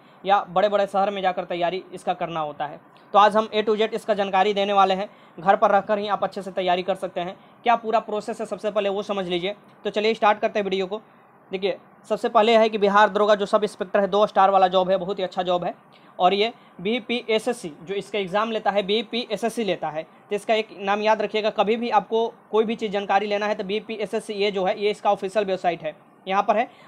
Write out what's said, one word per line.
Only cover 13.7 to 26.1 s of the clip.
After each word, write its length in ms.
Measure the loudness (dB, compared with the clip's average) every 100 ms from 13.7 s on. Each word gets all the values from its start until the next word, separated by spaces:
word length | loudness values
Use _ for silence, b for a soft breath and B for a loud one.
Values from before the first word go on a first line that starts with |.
| -6 -2 0
है, 80 | 2
दो 180 | 2 2
स्टार 240 | 4 4
वाला 160 | 6 4
जॉब 220 | 4 2
है, 60 | 0
बहुत 220 | -2 -6
ही 60 |
अच्छा 180 | -6 -4
जॉब 220 | -2 -2
है। 80 | -2 -8 _ B B 0
और 160 | 2
ये 180 | 4 0 B B -8
बीपीएसएससी 920 | -4 -4 -4 -6 0 0 0 -6 -10 -14
जो 140 | -8
इसका 240 | -8 -6 -6
एग्जाम 320 | -2 -2 -2
लेता 200 | -2 0
है, 120 | 0
बीपीएसएससी 840 | 0 -2 -2 -6 -6 -4 -4 -2
लेता 240 | -2 -2 -4
है, 140 | -8
तो 340 | -10 -18 _ -6
इसका 180 | 0
एक 220 | -2 -2 -8
नाम 220 | -4 0
याद 200 | 2 0
रखिएगा। 280 | 0 -2 -2
कभी 240 | 0 0 0
भी 140 | 0
आपको 360 | 0 0 -2 -2 -6 _
कोई 140 | 0
भी 120 | 0 -2
चीज़ 160 | -4
जानकारी 340 | -4 0 0 2
लेना 200 | -2 -2
है 80 |
तो 100 | -4
बीपीएसएससी 680 | -4 -6 -6 -8 -6 -6 -6
ये 160 | -2 -2
जो 140 | 0
है, 140 | -2 0
ये 100 | -2
इसका 220 | 0 0
ऑफिशियल 320 | 0 -2 -2
वेबसाइट 380 | -2 -2 -2 -2
है, 120 | -8 -12 _